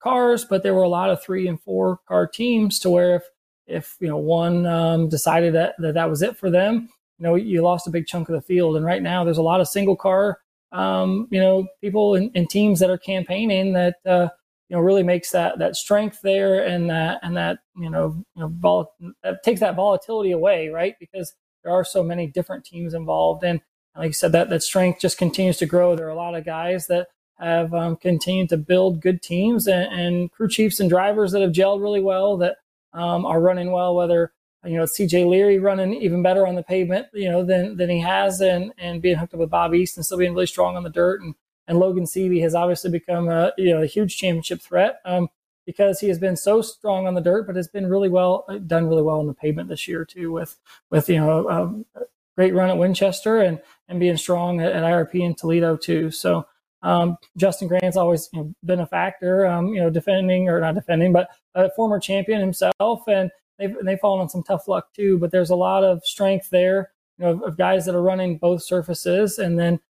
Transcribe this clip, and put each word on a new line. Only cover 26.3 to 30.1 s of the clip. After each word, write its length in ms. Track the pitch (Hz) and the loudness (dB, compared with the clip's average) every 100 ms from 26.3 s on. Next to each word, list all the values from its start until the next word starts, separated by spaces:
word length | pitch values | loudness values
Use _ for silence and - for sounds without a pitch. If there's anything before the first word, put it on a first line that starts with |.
| 170 | -8
of 100 | 160 | -8
guys 420 | 160 170 185 - | -6 -4 -4 0
that 200 | 175 175 _ _ _ | -2 -2 _ _ _
have, 340 | 170 165 165 | -2 0 0
um, 220 | 170 170 165 | -2 -2 -2
continued 540 | 180 165 - 185 180 | 0 0 0 -2 0
to 80 | 165 | -2
build 440 | 151 185 190 170 | 2 4 4 2
good 200 | 180 180 | 0 0
teams 460 | - 175 208 233 202 | -2 0 0 2 2
and, 240 | 180 180 | 2 0
and 380 | 180 175 | -2 -2